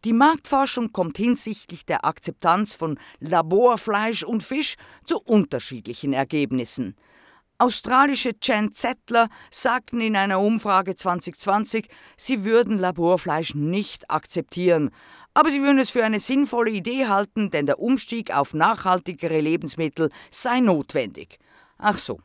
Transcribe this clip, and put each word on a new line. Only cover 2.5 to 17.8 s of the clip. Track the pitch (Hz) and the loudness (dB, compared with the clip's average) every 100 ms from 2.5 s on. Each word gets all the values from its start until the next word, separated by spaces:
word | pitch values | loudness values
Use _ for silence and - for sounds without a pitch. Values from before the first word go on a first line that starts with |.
| 180 208 | 2 0
von | - 165 147 - - | -4 -6 -6 -12 -16
Laborfleisch | 147 170 160 190 247 226 - 208 220 220 | 0 0 2 4 4 2 -2 -2 -2 -4
und | 185 226 | -4 -6
Fisch | - 269 302 - - - - | -4 -4 -4 -8 -18 -14 -6
zu | 339 | -6
unterschiedlichen | - 214 156 123 - 123 110 120 139 | 2 2 2 -4 -8 -14 -12 -8 -4
Ergebnissen. | 135 135 151 139 127 117 - 101 - _ _ _ _ _ _ | -2 -2 -2 0 -2 -2 -4 -6 -10 _ _ _ _ _ _
Australische | 247 - 220 254 285 269 247 214 | 0 0 2 2 4 2 -2 -2
Jen | - 214 214 | 0 0 0
Zettler | - 240 254 - 240 226 - - | -2 -4 -4 0 2 2 -2 -12
sagten | - 247 247 - 240 | -4 -2 -2 -4 -4
in | 220 202 | 0 0
einer | 196 190 | 2 2
Umfrage | 208 220 208 190 190 180 | 2 0 2 0 0 -4
zwanzig | 190 175 175 - | -2 -2 -6 -6
zwanzig, | 196 202 202 220 - - - - | -2 -2 0 -4 -6 -20 -20 -6
sie | - 254 | -2 -2
würden | 196 226 240 214 | 4 4 4 0
Laborfleisch | 180 175 170 180 180 151 165 | 0 2 2 2 0 -4 -4
nicht | 147 147 185 202 - - | -4 -2 -2 -4 -12 -6
akzeptieren. | 151 - 175 143 175 180 165 143 _ - - - | -6 -2 -6 -6 -2 2 2 0 _ -20 -20 -2
Aber | - 311 | 2 4
sie | 277 | 2
würden | 277 269 | 4 4
es | 262 | 2
für | 247 | 0
eine | 220 214 | 0 2
sinnvolle | - 269 285 240 226 | 2 4 0 0 0
Idee | 214 170 262 247 | -2 -4 -2 0
halten, | 202 202 - 202 | 0 0 -4 -2
denn | 151 143 | 0 0
der | |
Umstieg | 143 | 0